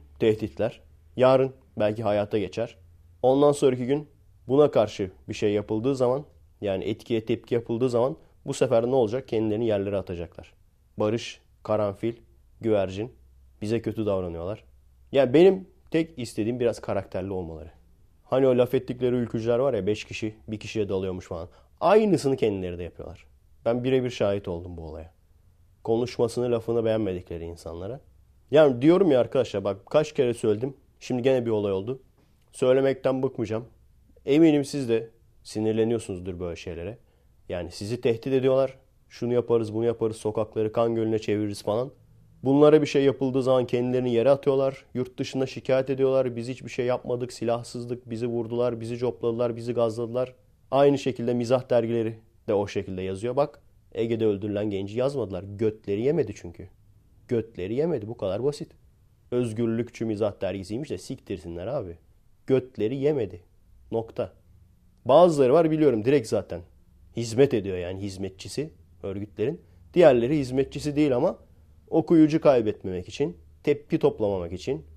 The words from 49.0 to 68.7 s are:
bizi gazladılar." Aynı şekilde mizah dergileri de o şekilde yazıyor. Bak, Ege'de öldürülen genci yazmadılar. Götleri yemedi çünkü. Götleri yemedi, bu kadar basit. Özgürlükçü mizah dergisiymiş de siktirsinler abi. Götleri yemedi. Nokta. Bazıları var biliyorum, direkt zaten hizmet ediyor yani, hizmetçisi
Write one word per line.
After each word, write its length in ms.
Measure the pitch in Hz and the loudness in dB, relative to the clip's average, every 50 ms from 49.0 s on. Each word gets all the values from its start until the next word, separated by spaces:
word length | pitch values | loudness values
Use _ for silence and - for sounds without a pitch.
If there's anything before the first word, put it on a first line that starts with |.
| 127 120 - - 120 117 117 117 123 120 117 | -4 -4 -4 -2 -4 -4 -2 0 -2 -2 -4
bizi 160 | 117 117 123 | -6 -6 -4
gazladılar." 640 | 117 120 117 113 107 120 120 113 117 127 127 123 - _ _ _ _ _ _ - | -2 0 0 0 -2 -4 -6 -4 -4 -4 -4 -6 -8 _ _ _ _ _ _ 0
Aynı 280 | 127 135 143 143 143 135 | 2 4 6 6 4 2
şekilde 360 | - 135 117 - 117 123 120 | 0 -4 -4 -2 -2 -2 0
mizah 360 | 120 120 113 127 123 123 - | 0 0 2 0 0 2 2
dergileri 480 | 123 117 113 113 117 117 110 113 110 - - _ _ _ - - | 2 2 2 2 0 -2 -2 -2 -6 -10 -18 _ _ _ -4 0
de 60 | 104 | 0
o 120 | 98 101 | 0 0
şekilde 360 | 101 - 104 87 98 95 92 | -2 -4 -6 -6 -6 -6 -6
yazıyor. 340 | 92 92 95 95 110 120 127 | -6 -6 -6 -6 -6 -4 0
Bak, 260 | 139 151 147 - - _ _ _ _ _ _ | 0 -2 -2 -4 -16 _ _ _ _ _ _
Ege'de 340 | - - 117 113 117 110 110 | -4 -4 -2 -2 0 0 0
öldürülen 440 | 107 101 98 107 104 101 101 107 107 | 0 0 0 -4 -4 -4 -2 -2 -2
genci 280 | 98 95 101 98 107 117 | -4 -4 -6 -6 -4 -2
yazmadılar. 440 | 127 143 143 135 110 95 95 90 | -2 -2 -2 -4 -6 -6 -6 -10
Götleri 580 | 98 101 101 98 110 110 107 - - 98 101 107 | -10 -10 -6 -2 -2 -2 -2 -4 -6 -6 -4 -2
yemedi 320 | 120 139 165 160 113 104 101 | 0 0 0 0 -2 -4 -6
çünkü. 340 | - - 87 - - 92 - _ _ _ _ - _ _ _ _ _ _ - | -12 -14 -16 -16 -16 -18 -20 _ _ _ _ -20 _ _ _ _ _ _ -4
Götleri 460 | 123 113 113 - - 90 90 98 113 | -2 -2 -2 -4 -8 -10 -8 -6 -4
yemedi, 340 | 135 160 175 156 117 101 107 | -2 -2 -2 -2 -4 -6 -8
bu 80 | 120 | -10
kadar 280 | - 104 95 92 110 123 | -6 -6 -4 -4 -2 -2
basit. 280 | 147 143 - 165 - - _ _ _ _ _ _ _ _ _ _ - | -4 -4 -6 -12 -16 -18 _ _ _ _ _ _ _ _ _ _ -4
Özgürlükçü 760 | 123 123 123 113 107 120 117 113 113 117 117 - - - 117 | -2 -2 -2 -2 -2 -2 -2 0 0 -2 -4 -6 -6 -8 -6
mizah 360 | 113 107 101 110 101 92 - | -4 -2 -2 -2 -4 -4 -4
dergisiymiş 500 | 98 92 95 98 92 98 107 127 156 - | -6 -6 -6 -6 -8 -8 -8 -8 -8 -8
de 80 | 104 87 | -10 -10
siktirsinler 680 | - - 131 - _ - 98 80 80 85 85 85 90 | -10 -12 -14 -12 _ -10 -10 -10 -8 -10 -10 -10 -8
abi. 320 | 113 143 139 98 87 85 - _ _ _ _ _ _ _ _ _ | -8 -6 -8 -8 -10 -14 -16 _ _ _ _ _ _ _ _ _
Götleri 500 | - 131 127 127 - - 107 104 110 135 | 0 0 0 0 -2 -6 -4 -2 -2 -2
yemedi. 460 | 139 135 151 156 135 107 90 95 92 _ _ _ _ _ _ - - - - | 0 0 0 0 0 -2 -6 -8 -14 _ _ _ _ _ _ -20 -20 -14 -8
Nokta. 400 | 110 113 113 - - - 107 90 - _ _ _ - - _ _ _ _ _ _ _ _ - | -6 -6 -6 -6 -8 -8 -8 -8 -10 _ _ _ -20 -20 _ _ _ _ _ _ _ _ 2
Bazıları 480 | 117 135 160 180 175 156 143 131 123 | 6 8 8 8 8 6 4 4 6
var 180 | 139 170 165 160 | 6 4 4 4
biliyorum, 340 | 156 156 156 139 117 107 104 | 2 4 4 4 4 2 2
direkt 240 | 127 147 139 110 - | 2 2 2 2 0
zaten 320 | 117 101 92 - 87 85 85 - - _ _ _ _ - - - - | -4 -4 -4 -4 -10 -12 -12 -16 -20 _ _ _ _ -20 -20 -12 -8
hizmet 380 | 117 117 110 110 123 139 139 131 | -8 -6 -2 2 4 4 4 4
ediyor 220 | 107 92 98 92 | 0 -2 -2 -6
yani, 240 | 90 87 87 95 95 | -6 -6 -6 -8 -8
hizmetçisi 720 | 101 98 92 92 98 95 - - - - - 131 151 160 | -8 -10 -8 -8 -10 -10 -10 -12 -16 -12 -8 -8 -8 -8